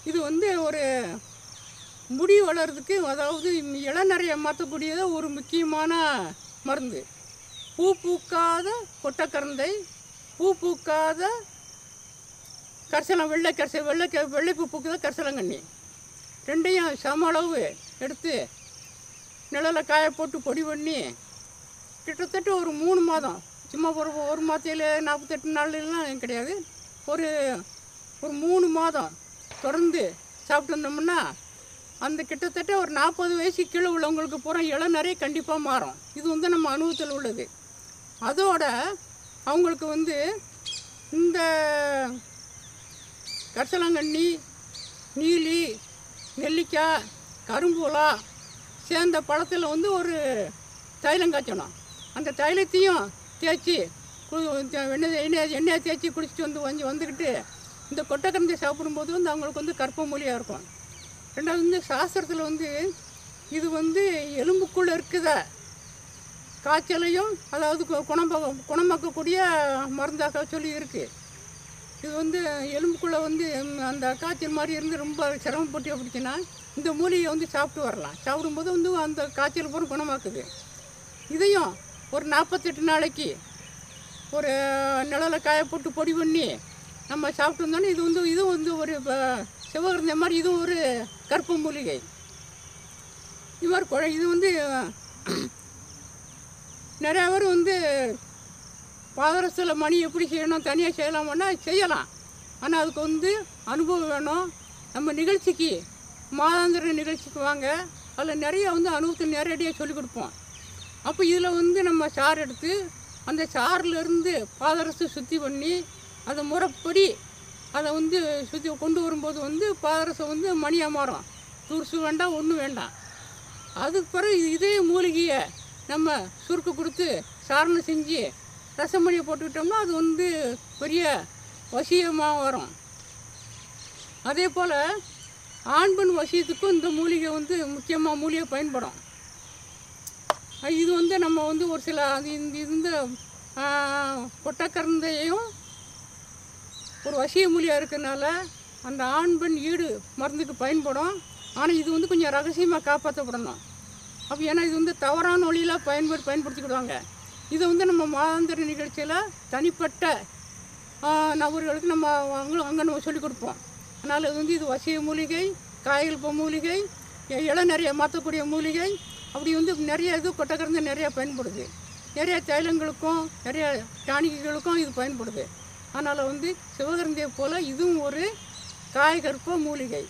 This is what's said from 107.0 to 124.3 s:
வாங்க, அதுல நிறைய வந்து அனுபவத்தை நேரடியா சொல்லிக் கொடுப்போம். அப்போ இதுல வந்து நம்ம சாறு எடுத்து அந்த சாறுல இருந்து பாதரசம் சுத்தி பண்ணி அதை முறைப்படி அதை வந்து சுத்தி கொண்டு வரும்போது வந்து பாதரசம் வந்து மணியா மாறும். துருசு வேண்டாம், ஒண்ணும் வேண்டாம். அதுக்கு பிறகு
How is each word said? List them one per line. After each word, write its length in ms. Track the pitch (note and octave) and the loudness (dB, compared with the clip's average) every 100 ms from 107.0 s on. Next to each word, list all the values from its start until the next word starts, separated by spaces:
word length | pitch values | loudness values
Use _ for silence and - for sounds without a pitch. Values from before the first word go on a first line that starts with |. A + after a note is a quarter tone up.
| D4+ D#4+ C#4+ D4 | -2 -4 -6 -4
வாங்க, 460 | C#4 D4 C4+ D#4+ F4+ - - - | -2 0 0 -2 -4 -12 -16 -6
அதுல 200 | D4+ D4+ | -4 -2
நிறைய 360 | D4 F#4 G4+ | 0 2 2
வந்து 180 | E4+ F4 | 4 2
அனுபவத்தை 440 | D#4 E4 E4 D#4+ | 2 0 0 0
நேரடியா 420 | D4+ D#4 D#4+ E4 - | 0 0 0 -2 -2
சொல்லிக் 200 | D4 D4+ | -6 -6
கொடுப்போம். 380 | C4 A#3 E3+ - - - - - - - | -8 -8 -8 -10 -18 -18 -18 -16 -18 -8
அப்போ 200 | - D4+ | -6 4
இதுல 320 | F4+ F4 F4+ F4 | 6 6 4 4
வந்து 280 | E4+ F4+ | 4 6
நம்ம 260 | F4+ E4 D4+ | 4 4 2
சாறு 320 | - C#4 D#4 | 4 4 4
எடுத்து 480 | D4 B3 D#4+ G4 F4+ - - - - | 0 -4 -2 -2 -4 -10 -18 -14 -6
அந்த 220 | D#4 D#4+ | -4 -2
சாறுல 460 | C#4+ B3 F4+ F4 E4 | 0 2 2 2 0
இருந்து 480 | E4 E4+ E4+ D#4+ G#3 - | 2 2 4 0 -2 -2
பாதரசம் 500 | C#4 D#4+ D#4+ - E4+ | 2 2 0 -2 -4
சுத்தி 300 | - B3 D#4+ | -4 -4 -2
பண்ணி 460 | C#4+ C#4 D4 F4+ E4 - - - - | -2 -4 -2 -2 -4 -14 -20 -16 -8
அதை 180 | C#4+ | -4
முறைப்படி 720 | D4 D#4+ F4+ C4 E4+ F#4 F#4+ - - - - - - | 0 0 0 -2 2 6 6 4 -10 -20 -20 -20 -6
அதை 200 | C#4 D4+ | -2 0
வந்து 560 | D#4 D#4+ F4+ D#4 D4 C4 | 2 2 2 0 -2 -4
சுத்தி 180 | D#4+ D#4 | -6 -4
கொண்டு 320 | D4+ D#4+ D#4+ | -2 0 2
வரும்போது 380 | E4 D#4 D4 D4+ | 2 -2 -4 -4
வந்து 360 | C#4+ D4+ G#4 G4 | -4 0 0 0
பாதரசம் 440 | D4+ D#4+ D#4+ D#4+ D4+ | 2 2 0 -2 -4
வந்து 200 | D#4 F#4+ F4 | -2 0 2
மணியா 340 | D4 E4 D#4 | 2 2 2
மாறும். 340 | D4 C#4 D#3+ - - - - - | 0 -2 -2 -10 -18 -20 -20 -6
துருசு 260 | D#4 D#4+ E4 | -6 -2 -2
வேண்டாம், 380 | D#4 D#4 F4+ | 0 2 2
ஒண்ணும் 240 | D#4 D#4 D#4+ | 2 0 0
வேண்டாம். 320 | C#4 B3 A#2+ - - - - - - - - | 0 -4 -8 -10 -18 -18 -18 -18 -18 -18 -14
அதுக்கு 340 | - C#4 F4+ E4+ | -4 0 0 0
பிறகு 280 | F#4 G#4 | 0 4